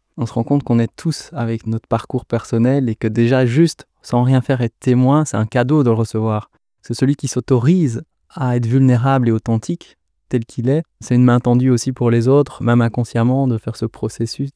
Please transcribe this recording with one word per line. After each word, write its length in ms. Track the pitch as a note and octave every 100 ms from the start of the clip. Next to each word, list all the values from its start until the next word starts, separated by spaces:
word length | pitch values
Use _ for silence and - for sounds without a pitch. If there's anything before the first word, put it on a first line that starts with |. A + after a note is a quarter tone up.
| _ -
on 40 | A#2+
se 80 |
rend 100 | A#2
compte 200 | - C#3+
qu'on 160 | - A#2
est 140 | A2+ -
tous 320 | E3 - -
avec 340 | D#3 A#2 A2+ A2+
notre 220 | A2 -
parcours 380 | A2+ - B2+ -
personnel 640 | A#2 - A#2 A#2+ C#3 B2
et 60 | G#2+
que 120 | A2+
déjà 380 | A2+ A#2 C3 B2+
juste, 420 | C3 E3 - - _
sans 200 | - A#2+
rien 200 | B2 C3
faire, 180 | - B2+
être 160 | A#2 -
témoin, 420 | B2+ B2 B2+ D3+
c'est 140 | D#3 G#2+
un 80 | A2+
cadeau 360 | B2+ B2 D3+
de 80 | B2
le 60 | A2
recevoir. 560 | A2+ A2 A2 G#2+ - _ _ _
C'est 120 | -
celui 220 | A#2+ C3+ D3
qui 140 | C#3+
s'autorise 760 | B2 - B2+ B2+ F#3 C#3+ A2+ - _ _
à 280 | E3+ B2+ B2
être 80 | A#2
vulnérable 640 | C3 C3 A#2+ C3+ C3+ A#2
et 20 |
authentique, 640 | A2 - A2+ - F3 - _ _ _ _
tel 160 | B2
qu'il 240 | A2+ - A#2
est. 160 | D3+ - _
C'est 160 | - B2
une 80 |
main 160 | B2 B2
tendue 300 | B2 B2 C3
aussi 240 | A#2+ C3+
pour 180 | B2+ A#2+
les 160 | A#2 A#2+
autres, 340 | C#3+ C#3+ -
même 200 | A#2 A#2+
inconsciemment, 640 | A#2 B2 A2+ A#2 A#2 C3 C3+
de 100 | A2+
faire 200 | - -
ce 80 | A2+
processus. 640 | - - - A#2 - C#3